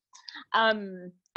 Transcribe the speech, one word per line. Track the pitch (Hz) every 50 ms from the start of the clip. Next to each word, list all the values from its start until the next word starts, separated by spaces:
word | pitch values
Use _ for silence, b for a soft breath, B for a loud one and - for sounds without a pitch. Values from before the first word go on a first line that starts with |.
| _ _ B B B B B 320 B B -
Um, | 226 226 220 220 214 202 190 185 180 180 180 180 _ _ _ -